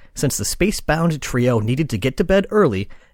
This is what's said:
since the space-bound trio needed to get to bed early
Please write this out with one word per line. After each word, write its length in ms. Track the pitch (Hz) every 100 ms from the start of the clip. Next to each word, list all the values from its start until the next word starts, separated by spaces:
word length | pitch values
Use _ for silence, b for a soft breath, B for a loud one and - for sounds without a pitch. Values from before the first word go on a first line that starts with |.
| b
since 220 | - 139 -
the 80 |
space-bound 800 | - - 190 - - 156 170 151
trio 380 | - 123 123 117
needed 280 | 107 131 156
to 80 | 101
get 180 | 131 -
to 80 |
bed 220 | 185 196 196
early 380 | 214 170 98 - b b